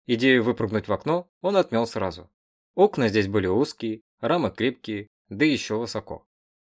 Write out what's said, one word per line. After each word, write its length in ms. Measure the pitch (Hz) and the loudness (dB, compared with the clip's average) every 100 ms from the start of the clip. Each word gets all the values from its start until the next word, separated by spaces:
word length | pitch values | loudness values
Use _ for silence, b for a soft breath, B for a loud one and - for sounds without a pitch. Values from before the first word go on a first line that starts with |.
| - | -4
Идею 380 | 117 131 127 | 2 4 4
выпрыгнуть 440 | 113 117 110 107 - | 4 0 -2 -2 -2
в 60 | |
окно 340 | 104 147 170 180 _ | -4 -2 -4 -4 _
он 160 | 180 196 | 0 0
отмел 300 | 180 117 117 | 2 0 -2
сразу. 420 | - 95 85 87 _ _ _ _ - | -2 -4 -6 -16 _ _ _ _ 2
Окна 320 | 208 156 117 | 2 4 2
здесь 200 | 104 98 | 2 0
были 200 | 104 92 | 0 0
узкие, 560 | 95 147 - 113 110 _ _ | 0 0 -4 -8 -8 _ _
рамы 320 | 117 175 123 | -2 0 0
крепкие, 560 | - 117 127 - 104 104 _ _ | -2 -4 -4 -10 -10 -10 _ _
да 140 | 101 | 0
еще 360 | 151 135 - 110 | 2 2 -2 -6
высоко. 480 | 117 110 - 82 _ _ _ _ _ | -4 -8 -10 -16 _ _ _ _ _